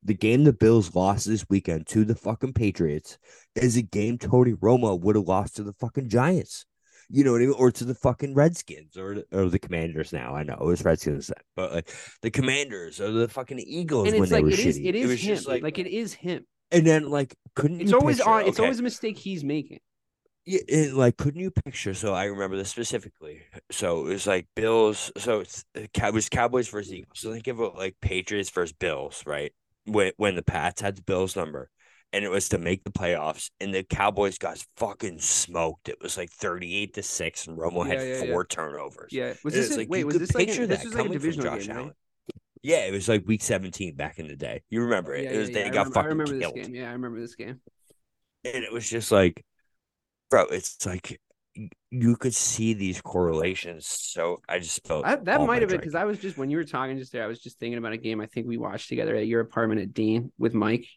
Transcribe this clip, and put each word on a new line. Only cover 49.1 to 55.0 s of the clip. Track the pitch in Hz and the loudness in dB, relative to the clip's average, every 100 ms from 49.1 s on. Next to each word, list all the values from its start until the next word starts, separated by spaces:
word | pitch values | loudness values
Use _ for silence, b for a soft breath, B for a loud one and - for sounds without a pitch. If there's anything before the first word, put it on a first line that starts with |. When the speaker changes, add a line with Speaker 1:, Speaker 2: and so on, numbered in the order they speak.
Speaker 1:
like, | 107 90 85 - _ _ _ _ _ _ _ _ | 6 6 2 -18 _ _ _ _ _ _ _ _
bro, | 127 90 | 4 4
it's | 90 - - 98 | 0 -6 -8 -8
like, | 90 - 87 _ _ _ - | -8 -10 -18 _ _ _ -18
y-, | 107 _ _ | -18 _ _
you | 127 117 117 | 0 2 4
could | 131 117 | 0 -2
see | - - 113 | -2 0 0
these | 110 98 90 | 0 -2 -4
correlations. | - 90 87 80 85 95 87 82 - | -4 2 2 2 0 -2 -8 -12 -8
So | - - - 85 87 - | -8 -8 -4 -4 -4 -4
I | 90 | -6
just | 80 - - | -4 -8 -4
felt | 76 | -2